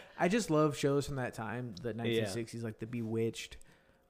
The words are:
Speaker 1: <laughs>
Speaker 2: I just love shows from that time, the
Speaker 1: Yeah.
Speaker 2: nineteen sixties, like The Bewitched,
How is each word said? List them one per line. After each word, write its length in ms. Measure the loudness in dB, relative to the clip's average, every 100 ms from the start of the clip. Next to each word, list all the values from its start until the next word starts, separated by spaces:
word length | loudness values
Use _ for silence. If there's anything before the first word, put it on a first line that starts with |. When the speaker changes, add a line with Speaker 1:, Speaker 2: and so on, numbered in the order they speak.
Speaker 1:
<laughs> 180 | -2 0
Speaker 2:
I 100 | 2
just 220 | 2 4
love 260 | 6 4 4
shows 300 | 2 2 0
from 100 | -2
that 180 | -4
time, 400 | -4 -4 -4 -6 -6
the 100 | -6
Speaker 1:
Yeah. 60 | -2
Speaker 2:
nineteen 300 | 2 2 2
sixties, 380 | -2 -6 -6
like 160 | -6 -6
The 60 | -6
Bewitched, 680 | -4 -2 0 0 -2 -8 -12 -18 -20 _ _ _